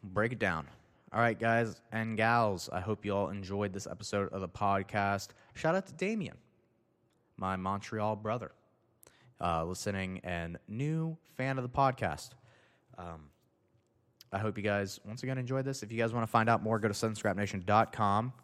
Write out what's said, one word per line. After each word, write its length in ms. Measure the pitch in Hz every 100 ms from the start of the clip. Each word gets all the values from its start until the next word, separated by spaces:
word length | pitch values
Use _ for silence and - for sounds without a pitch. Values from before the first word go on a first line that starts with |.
we'll 100 | 101
break 200 | 95 117
it 60 | 127
down. 300 | 98 80 73 - _ _ -
All 80 | 110
right, 180 | 117 98
guys 420 | 113 117 113 - _
and 240 | 110 113 110
gals, 520 | 113 117 110 87 -
I 80 | 92
hope 240 | 92 104
you 100 | 104
all 140 | 98 98
enjoyed 440 | 101 92 98 101
this 140 | 98 -
episode 460 | - - 104 98
of 80 | 101
the 80 | 90
podcast. 800 | - 104 98 95 107 101 101 - - -
Shout 220 | - 156 185
out 100 | 190
to 60 |
Damien, 440 | 151 185 220 123 - _ _ _ _ _ _ _ _ _ -
my 180 | 95
Montreal 600 | 95 95 98 - 110 107 104
brother, 340 | 107 120 90 - _ _ _ _ - _ - _
uh, 240 | 87 82
listening 560 | 82 90 104 98 92 92
and 340 | 90 87 85 82 -
new 500 | 110 147 160 160 160 _ -
fan 200 | 131 131
of 60 |
the 60 | 123
podcast. 600 | 139 135 123 95 71 - - - _ _ _ _ -
Um, 300 | 87 80 73 _ _ _ _ _ _ _ _ _ -
I 60 | 98
hope 180 | 107 104
you 80 |
guys, 340 | 104 101 98 -
once 180 | 101 120
again, 160 | 131 131
enjoyed 260 | 123 135
this. 200 | 135 131
If 80 | 104
you 60 | 117
guys 140 | 113
wanna 140 | 117 113
find 220 | 113 113
out 160 | 110
more, 160 | 110 110
go 80 | 107
to 60 |
Southern 200 | 101 113
Scrap 220 | 104 107 92
Nation 260 | 101 92
dot 280 | 92 104 -
com. 400 | - 101 104 123 -